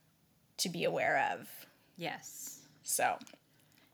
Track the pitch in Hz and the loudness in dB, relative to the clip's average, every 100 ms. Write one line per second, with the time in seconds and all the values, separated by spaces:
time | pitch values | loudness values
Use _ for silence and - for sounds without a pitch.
0 | _ _ _ _ _ - 190 170 160 165 | _ _ _ _ _ -4 -2 2 2 4
1 | 127 147 120 87 - - - _ _ - | 4 4 2 0 -6 -14 -18 _ _ -6
2 | 165 - - - - - - - - - | -6 -6 -10 -12 -12 -12 -18 -18 -2 2
3 | 127 - - - _ _ _ - _ | 4 2 -6 -20 _ _ _ -20 _